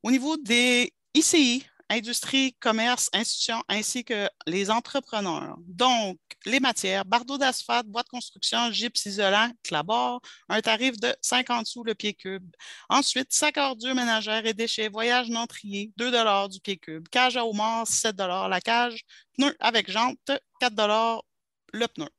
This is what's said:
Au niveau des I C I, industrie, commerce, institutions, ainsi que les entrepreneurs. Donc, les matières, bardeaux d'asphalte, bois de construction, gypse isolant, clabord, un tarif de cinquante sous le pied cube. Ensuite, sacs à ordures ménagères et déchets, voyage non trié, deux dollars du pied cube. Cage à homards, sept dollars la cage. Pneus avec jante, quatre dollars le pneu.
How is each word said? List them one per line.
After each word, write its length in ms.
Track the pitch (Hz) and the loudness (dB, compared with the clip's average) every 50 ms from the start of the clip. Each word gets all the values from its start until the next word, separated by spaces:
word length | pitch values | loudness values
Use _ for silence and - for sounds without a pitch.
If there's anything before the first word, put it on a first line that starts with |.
Au 80 | - 214 | 2 2
niveau 260 | 254 269 254 294 320 320 | 2 2 2 0 -4 -4
des 540 | 277 190 233 240 247 247 247 247 247 - _ _ _ _ _ | 0 2 4 4 6 6 4 4 2 0 _ _ _ _ _
I 80 | 294 | 2
C 160 | 320 - - 330 | 2 4 4 6
I, 280 | 277 240 240 262 - - _ _ - _ | 6 4 4 0 -4 -8 _ _ -6 _
industrie, 640 | 202 240 208 233 240 - - - - 269 269 262 - _ | -2 -2 -2 -2 -6 -6 -4 0 2 2 2 2 -2 _
commerce, 480 | - 240 214 220 226 240 247 - - - - | 0 0 2 2 2 0 2 0 0 0 0
institutions, 480 | 196 233 - - - - - 226 226 - - | -2 0 -2 -2 -2 -2 -2 -2 -4 -2 -2
ainsi 360 | 190 214 208 - - 254 233 | -2 -2 -2 -2 -4 -6 -4
que 240 | - 233 208 202 - _ _ - | -4 -2 -2 -2 -4 _ _ -8
les 240 | 156 170 196 202 196 | -4 -2 -2 0 2
entrepreneurs. 880 | 220 233 - - - 277 262 - - 214 196 185 160 147 143 - - 170 | 0 0 0 -2 -4 -4 -4 -2 -4 -4 -2 -2 -4 -4 -6 -8 -12 -14
Donc, 580 | 170 175 180 175 240 262 254 233 214 190 185 - _ _ - _ - | -16 -16 -2 2 4 4 4 2 0 -2 -6 -10 _ _ -20 _ -4
les 160 | 196 233 277 | 0 0 2
matières, 460 | 262 254 226 - - 190 190 196 196 | 2 2 0 0 -2 -2 -2 -2 0
bardeaux 320 | 185 226 240 240 247 277 277 | 2 2 0 2 0 -4 0
d'asphalte, 480 | 277 262 247 - - - 233 240 240 | 0 0 0 -2 -4 0 -2 -2 -2
bois 160 | 214 202 233 | -2 -6 -8
de 60 | 247 _ | -8 _
construction, 600 | - 247 - - _ - - - - 226 240 233 | -10 -12 -12 -12 _ -6 -4 -2 0 0 0 0
gypse 360 | 208 190 220 240 _ - - | -2 -2 -4 -2 _ -4 -4
isolant, 440 | 208 196 202 208 190 196 208 226 240 240 _ _ | -4 -2 0 2 4 4 4 4 2 -2 _ _
clabord, 560 | - 180 151 147 180 220 240 247 247 240 247 - - - - _ _ | -4 -4 -2 0 0 0 0 0 0 -2 -6 -10 -16 -20 -20 _ _
un 100 | 190 220 | -2 0
tarif 400 | 214 226 220 214 247 269 240 208 | 2 2 0 2 2 -2 0 0
de 160 | 220 247 - _ | -2 -2 -2 _
cinquante 440 | - - 247 247 254 247 247 233 220 | -2 0 0 0 2 0 -2 -2 -2
sous 160 | - - 240 233 | -6 -10 -8 -6
le 100 | 226 214 | -6 -6
pied 180 | _ - 208 | _ -4 -6
cube. 340 | 196 _ - 190 190 190 185 175 _ _ - - - - - _ | -6 _ -10 -10 -10 -10 -12 -16 _ _ -20 -20 -20 -20 -4 _
Ensuite, 420 | - 269 277 - - 254 262 _ | 2 2 4 2 -2 -2 -2 _
sacs 240 | - - 302 302 294 | 0 2 2 2 2
à 140 | 302 277 269 | 2 -2 -2
ordures 240 | 262 220 233 262 262 | -2 -4 -4 -2 0
ménagères 500 | 254 247 233 226 220 208 214 214 226 214 | 0 2 2 0 0 0 -2 -4 -2 -2
et 80 | 226 | -2
déchets, 380 | 220 196 226 226 - - 214 214 | -2 -2 -2 -4 -2 -2 -4 -4
voyage 400 | 196 220 226 240 247 254 247 226 | -4 -2 0 2 2 2 2 0
non 160 | 233 226 233 | -4 -4 -4
trié, 440 | 240 - - - 202 196 202 202 220 _ | -6 -10 -14 -12 -8 -6 -6 -6 -8 _
deux 140 | - 233 247 | -4 -2 0
dollars 400 | 247 233 226 220 202 196 196 196 | 2 2 4 4 2 2 0 -2
du 100 | 190 196 | -8 -12
pied 160 | _ 202 196 | _ -8 -8
cube. 320 | 175 - - 160 160 165 - | -8 -8 -14 -14 -14 -12 -2
Cage 300 | - 247 254 254 240 254 | 2 4 4 4 2 0
à 80 | 233 | -2
homards, 400 | 226 208 208 214 226 226 226 226 | -2 -2 0 0 0 0 -2 -2
sept 280 | 220 - - - 226 208 | -2 -2 0 0 -2 -2
dollars 360 | 185 196 180 180 190 190 190 | -2 -4 -2 -2 -2 -2 -2
la 100 | 190 180 | -2 -2
cage. 420 | - - 233 240 240 240 233 226 - _ - - _ _ _ | 0 0 2 2 2 0 -2 -10 -16 _ -20 -20 _ _ _
Pneus 200 | - 269 285 - - | 0 0 0 2 2
avec 320 | - 233 233 226 196 196 | 0 2 2 2 0 0
jante, 400 | 185 220 233 254 - _ _ - 277 277 _ _ _ _ | 0 0 0 0 0 _ _ -4 -4 -4 _ _ _ _
quatre 140 | 254 247 214 | -2 0 2
dollars 480 | 208 214 208 208 220 226 226 226 214 - _ _ _ _ _ _ _ _ - | 2 2 4 4 4 2 2 0 -2 -6 _ _ _ _ _ _ _ _ -14
le 140 | - 214 233 233 | -4 -4 -4 -4
pneu. 200 | _ - 156 - _ | _ -8 -10 -10 _